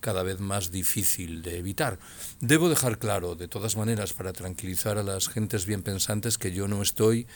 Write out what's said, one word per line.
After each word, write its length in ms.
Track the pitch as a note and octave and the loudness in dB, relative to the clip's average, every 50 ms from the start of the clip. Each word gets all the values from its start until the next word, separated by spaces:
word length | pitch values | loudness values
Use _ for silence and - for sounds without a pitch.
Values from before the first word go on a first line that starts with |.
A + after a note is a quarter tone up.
cada 240 | - - G2+ F#2 F#2 | -4 -2 0 0 0
vez 160 | F#2 F#2+ F#2 | 0 0 -2
más 320 | G2+ G2 G2 G2+ F#2 F2 F2+ | -2 0 0 0 -2 -2 -2
difícil 680 | F#2+ F2 - - A2 G2 - - - F2+ E2 E2 E2 D#2+ | 0 2 2 2 2 2 2 2 0 -2 -6 -6 -6 -6
de 160 | E2+ E2 F2 | -6 -6 -4
evitar. 420 | F2+ F#2+ G2+ - D#3+ C3 F#2 E2+ - - - - - - - - | -4 -4 -2 -2 -2 -2 -2 -4 -10 -16 -16 -14 -12 -12 -10 -2
Debo 280 | - A#2 D3 D#3+ E3+ F3 | 2 6 6 6 6 6
dejar 300 | D#3 - - B2+ A2 - | 4 4 4 2 2 0
claro, 380 | - G#2+ G2+ G2 F2 F2 F2 | 0 0 0 0 0 -2 -4
de 100 | E2 F2+ | -6 -8
todas 300 | E2 - - G2 A2 G#2 | -8 -6 -4 -2 -2 0
maneras, 360 | G#2+ G#2+ A2 A#2 G#2 G2+ F#2 - | 0 2 2 2 0 0 -4 -4
para 200 | - F#2+ F#2 F2+ | -6 -6 -6 -6
tranquilizar 640 | - F#2 F#2 F2+ - - F#2 F#2 - - A2 G#2 G#2 | -6 -6 -8 -6 -6 -6 -4 -2 -2 0 0 0 0
a 60 | G#2 | 0
las 240 | G2 G2 F#2+ - - | -2 -2 -2 -2 -2
gentes 380 | - A2+ G#2+ G2 - G#2+ F#2 | 0 -2 -2 0 0 -2 -2
bien 180 | G#2 G#2+ G2 F2+ | -2 -2 -2 -2
pensantes, 520 | - G2 F#2+ - - G#2+ G#2 G2+ A#2+ G#2+ | -2 -2 0 0 0 0 0 0 0 -2
que 140 | - - G2 | -2 -2 -2
yo 160 | F2+ F#2 G2+ | -2 -2 0
no 160 | G2 G#2 G2+ G2+ | 0 0 0 0
estoy 460 | G2 - - A2 A2 A#2 A#2 A#2+ - - | 0 2 6 6 6 6 4 2 -4 -12